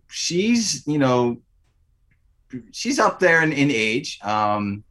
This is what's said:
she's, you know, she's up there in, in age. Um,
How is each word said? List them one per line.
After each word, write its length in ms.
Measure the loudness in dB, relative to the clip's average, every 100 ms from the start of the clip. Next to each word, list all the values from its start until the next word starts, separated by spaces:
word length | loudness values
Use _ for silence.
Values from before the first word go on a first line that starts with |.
| _
she's, 760 | -10 -4 -2 0 0 -2 -6 -4
you 120 | 0
know, 400 | 2 2 0 -4 _ _ _ _ _ _ _ _ _ _ _ -18 -16
she's 260 | -10 -4 0
up 220 | 0 4
there 220 | 4 4
in, 100 | 2
in 180 | 2 2
age. 480 | 2 0 -2 -4 -10
Um, 600 | -4 0 0 0 -4 -6 -10